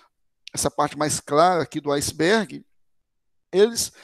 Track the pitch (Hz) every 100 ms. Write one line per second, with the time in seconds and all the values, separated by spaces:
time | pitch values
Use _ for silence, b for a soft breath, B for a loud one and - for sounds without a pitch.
0 | b _ _ _ - 147 143 - 147 139
1 | 165 156 - 147 180 175 135 151 143 143
2 | - - 165 220 170 143 - _ _ _
3 | _ _ _ _ _ 185 226 233 - B